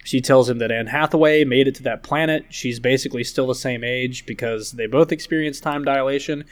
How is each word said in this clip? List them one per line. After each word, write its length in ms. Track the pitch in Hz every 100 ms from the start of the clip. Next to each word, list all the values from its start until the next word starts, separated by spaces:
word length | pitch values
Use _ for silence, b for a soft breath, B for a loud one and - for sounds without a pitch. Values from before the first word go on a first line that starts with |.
| -
She 140 | 131
tells 300 | 135 131 123
him 80 | 117
that 120 | 113
Anne 180 | 113 113
Hathaway 580 | 143 151 160 151 151 139
made 200 | 131 135
it 100 | -
to 80 |
that 200 | 123 110
planet. 400 | - 147 160 156 -
She's 280 | - 127 120
basically 460 | 123 131 135 123
still 240 | 120 - 131
the 80 | 123
same 300 | 131 120 120
age 400 | 127 127 123 -
because 480 | 107 117 110 107
they 120 | 120 110
both 280 | 135 160
experienced 500 | 160 - 160 151 139
time 220 | 156 147 139
dilation. 580 | 139 135 143 - 147 151